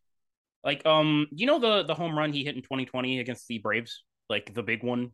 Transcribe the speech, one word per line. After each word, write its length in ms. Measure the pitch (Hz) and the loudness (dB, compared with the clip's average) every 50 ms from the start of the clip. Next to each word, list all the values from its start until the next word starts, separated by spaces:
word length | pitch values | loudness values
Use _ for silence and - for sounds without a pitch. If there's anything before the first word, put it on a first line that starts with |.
| _ _ _ _ _ _ _ _ _ _ _ _ - | _ _ _ _ _ _ _ _ _ _ _ _ -2
like, 220 | 131 143 147 - | -2 -2 0 4
um, 420 | 160 156 156 151 156 151 147 151 151 | 4 6 6 6 6 4 2 2 0
you 140 | 147 151 214 | -2 -2 2
know 140 | 262 294 330 | 2 2 4
the, 240 | 240 226 214 202 170 | 4 4 2 2 2
the 100 | 151 160 | 0 -2
home 220 | 151 175 170 156 151 | -2 -2 -2 0 0
run 140 | 151 151 | 0 0
he 120 | 147 143 135 | 0 -2 -4
hit 100 | 147 123 | -4 -6
in 60 | 127 | -8
twenty 240 | - - 139 131 131 | -8 -6 -4 -4 -4
twenty 340 | - - 127 127 127 131 131 | -4 -4 -4 -2 -2 -2 -2
against 280 | 120 123 123 - - - | -2 -4 -6 -10 -8 -8
the 100 | 120 113 | -10 -6
Braves? 440 | 104 110 104 113 117 117 - - - _ _ _ _ _ | -2 -2 -2 -2 -2 -4 -12 -16 -18 _ _ _ _ _
Like, 240 | 110 104 - - 101 | -4 -4 -4 -6 -8
the 100 | 110 113 | -8 -2
big 200 | 98 113 113 120 | -2 -2 -2 -2
one, 280 | 120 123 120 123 120 | -2 -2 -2 -4 -6